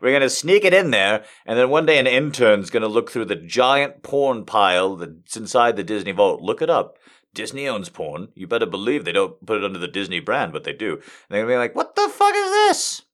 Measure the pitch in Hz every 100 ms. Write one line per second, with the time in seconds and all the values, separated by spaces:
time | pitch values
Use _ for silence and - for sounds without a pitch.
0 | 120 139 135 - 151 196 202 180 185 113
1 | 98 107 - - - 113 127 147 160 151
2 | 127 127 151 143 117 104 90 120 110 107
3 | 110 127 107 95 82 110 127 139 139 -
4 | - 139 139 120 98 113 98 90 95 95
5 | 85 82 _ - 104 127 120 101 90 107
6 | 95 95 101 87 90 123 160 156 92 _
7 | _ _ _ - 107 135 139 110 87 -
8 | 80 76 98 _ 90 113 107 92 104 147
9 | 143 87 95 92 92 107 98 95 87 85
10 | 95 87 76 123 107 80 80 73 107 78
11 | - - _ 101 113 123 120 - - -
12 | 403 - 403 403 392 403 415 359 - -
13 | _